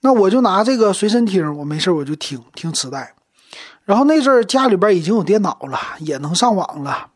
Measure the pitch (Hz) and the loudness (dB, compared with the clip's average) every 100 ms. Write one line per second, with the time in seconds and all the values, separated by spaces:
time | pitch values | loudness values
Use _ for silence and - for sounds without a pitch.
0 | 262 254 190 247 240 190 220 254 220 185 | 2 4 4 4 2 2 2 2 2 2
1 | 208 233 233 185 151 147 147 151 180 165 | 0 0 2 0 -2 -6 -6 -4 -2 -2
2 | 143 151 - 131 117 - 165 160 135 135 | -2 -8 -8 -12 -14 -12 -8 -8 -8 -10
3 | 123 _ _ _ _ - - - - 202 | -14 _ _ _ _ -20 -20 -20 0 4
4 | 277 311 269 262 214 262 262 190 208 185 | 4 4 4 2 2 0 2 2 2 2
5 | 156 220 165 214 190 - 135 135 - - | 2 -2 2 0 0 -4 -8 -8 -8 -10
6 | 156 135 147 180 247 202 160 - 139 - | -8 -8 -4 0 0 0 -4 -8 -8 -8
7 | - | -10